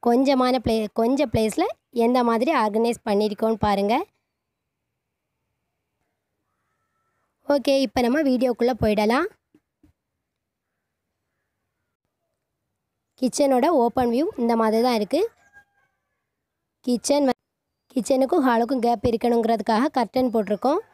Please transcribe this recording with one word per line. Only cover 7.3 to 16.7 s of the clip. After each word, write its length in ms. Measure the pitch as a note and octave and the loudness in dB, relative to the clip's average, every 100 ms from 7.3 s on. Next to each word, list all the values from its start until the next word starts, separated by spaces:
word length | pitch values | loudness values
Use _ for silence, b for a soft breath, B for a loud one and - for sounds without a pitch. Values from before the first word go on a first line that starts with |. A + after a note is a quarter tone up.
| _ - | _ -4
ஓகே, 200 | C#4+ A#3+ C4+ C4+ | -2 2 0 0
இப்ப 160 | - A#3+ | 0 0
நம்ம 160 | C#4 C#4+ | 2 2
வீடியோக்குள்ள 440 | B3+ B3+ A#3 A#3+ B3 | 2 0 0 -2 0
போயிடலாம். 440 | A3+ G#3 G#3+ B3 F4+ _ _ _ _ _ _ _ _ _ _ _ _ _ _ _ _ _ _ _ _ _ _ _ _ _ _ _ _ _ _ _ _ _ _ _ _ _ _ _ | 0 2 2 0 -2 _ _ _ _ _ _ _ _ _ _ _ _ _ _ _ _ _ _ _ _ _ _ _ _ _ _ _ _ _ _ _ _ _ _ _ _ _ _ _
கிச்சனோட 460 | B3+ - C#4+ B3+ C#4+ D#4+ | -4 0 2 2 2 2
ஓப்பன் 320 | A#3+ - A#3+ | 2 0 -2
வியூ 140 | A#3 E4+ A4 | 0 -2 -2
இந்த 100 | A#3 A#3 | -2 0
மாதிரி 240 | A3 A3 B3 | 0 2 0
தான் 120 | A#3 | 0
இருக்கு. 220 | G#3 D4 A4+ _ _ G#5 _ _ _ _ _ _ _ _ _ _ _ | -2 -2 -2 _ _ -20 _ _ _ _ _ _ _ _ _ _ _